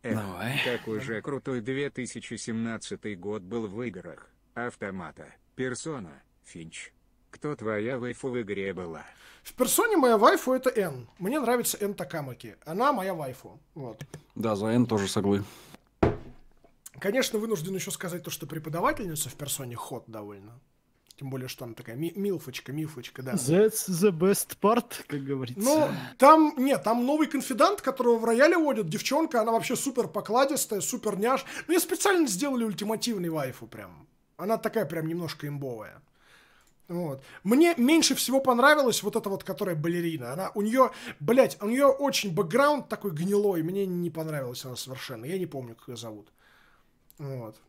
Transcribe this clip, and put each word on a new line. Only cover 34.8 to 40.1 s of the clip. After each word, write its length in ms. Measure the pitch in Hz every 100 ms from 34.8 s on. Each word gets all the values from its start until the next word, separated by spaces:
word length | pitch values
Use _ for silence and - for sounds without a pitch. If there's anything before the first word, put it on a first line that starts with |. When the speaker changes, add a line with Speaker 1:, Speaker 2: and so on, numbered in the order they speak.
| 165
Speaker 3:
прям 220 | 165 160
немножко 400 | 170 165 - 147
имбовая. 540 | 143 135 113 98 - _ _ _ _ _ _ _ _ _
Вот. 340 | 175 170 135 - -
Мне 320 | 190 254 339 330
меньше 360 | 240 330 - 262
всего 260 | - 269
понравилась 600 | 262 240 269 302 262 196
вот 140 | 202 220
эта 140 | 202
вот, 160 | 190 -
которая 300 | 180 196 160
балерина. 580 | 165 175 170